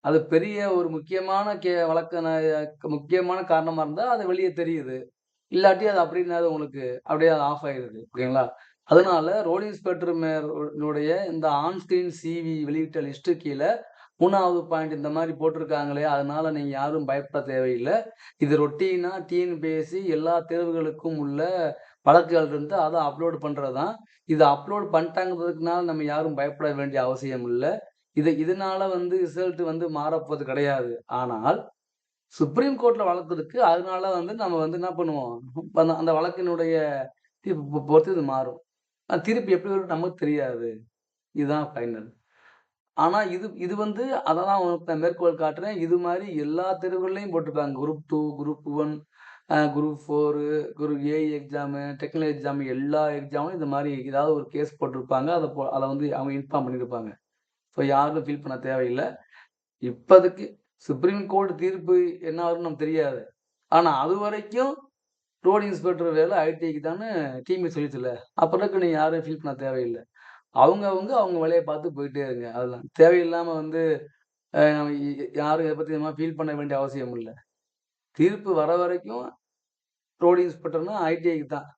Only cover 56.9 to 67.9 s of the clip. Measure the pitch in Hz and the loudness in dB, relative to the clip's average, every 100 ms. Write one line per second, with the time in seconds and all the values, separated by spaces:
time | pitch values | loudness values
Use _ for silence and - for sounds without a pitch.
56.9 | 120 110 101 _ _ _ _ _ - 139 | -6 -8 -14 _ _ _ _ _ -2 2
57.9 | 139 147 156 139 147 139 127 135 131 123 | 4 4 0 -4 -6 -6 -8 -4 -2 0
58.9 | 123 160 - _ - - _ _ _ 123 | -2 -4 -6 _ -20 -20 _ _ _ -8
59.9 | 123 - 185 180 185 208 - _ _ - | -8 10 10 10 -2 -14 -16 _ _ -6
60.9 | 135 180 202 190 190 196 156 180 190 160 | 0 0 0 0 0 0 -2 -4 -4 2
61.9 | 180 180 175 165 160 170 170 170 143 156 | 2 2 -4 -8 -4 -2 -2 -4 -4 -2
62.9 | 160 143 127 - _ _ _ _ 165 170 | 0 0 -2 -12 _ _ _ _ 4 4
63.9 | 139 151 190 208 208 208 226 269 302 - | 2 0 0 -2 -6 -6 -2 -2 -4 -14
64.9 | _ _ _ _ _ 180 208 208 175 160 | _ _ _ _ _ 2 4 2 -2 -2
65.9 | 175 170 156 165 196 156 160 165 151 151 | 0 0 4 4 4 2 0 -4 -4 -6
66.9 | 175 220 190 143 127 127 185 170 151 147 | -6 -4 -4 -4 -8 -4 -2 -2 -2 -4